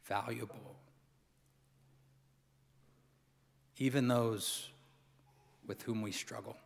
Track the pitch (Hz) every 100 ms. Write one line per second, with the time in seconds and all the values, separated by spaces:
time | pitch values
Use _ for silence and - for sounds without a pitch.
0 | - 101 101 113 107 - - - - _
1 | _ _ _ _ _ _ _ _ - _
2 | _ _ _ _ _ _ _ _ - _
3 | _ _ _ _ _ _ _ - 135 135
4 | 123 120 117 107 - - - - - -
5 | _ _ - - - - - 101 - 110
6 | 107 92 - - 104 -